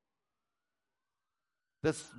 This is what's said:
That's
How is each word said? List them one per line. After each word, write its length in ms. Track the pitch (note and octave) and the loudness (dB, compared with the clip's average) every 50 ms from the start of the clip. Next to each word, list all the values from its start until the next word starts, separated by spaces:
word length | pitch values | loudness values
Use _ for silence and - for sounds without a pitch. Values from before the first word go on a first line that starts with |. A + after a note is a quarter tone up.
| _ _ _ _ _ _ _ _ _ _ _ _ _ _ _ _ _ _ _ _ _ _ _ _ _ _ _ _ _ _ _ _ _ _ _ _ | _ _ _ _ _ _ _ _ _ _ _ _ _ _ _ _ _ _ _ _ _ _ _ _ _ _ _ _ _ _ _ _ _ _ _ _
That's 300 | - D#3+ D3 - - - - | 2 2 2 0 -2 -12 -10